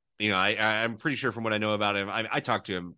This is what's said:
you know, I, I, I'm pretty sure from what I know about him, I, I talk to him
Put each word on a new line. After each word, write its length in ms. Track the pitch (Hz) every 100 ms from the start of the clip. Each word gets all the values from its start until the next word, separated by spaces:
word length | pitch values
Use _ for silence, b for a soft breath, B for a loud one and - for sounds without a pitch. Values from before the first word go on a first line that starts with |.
| _ -
you 100 | 107
know, 60 | 95
I, 200 | 101 107
I, 280 | 110 107
I'm 140 | 117 107
pretty 180 | 156 123
sure 160 | 127
from 140 | 113 113
what 80 |
I 40 | 107
know 140 | 107
about 220 | 104 101 101
him, 140 | 98
I, 180 | 107 110
I 100 | 143
talk 240 | 127 107 -
to 80 |
him 220 | 92 87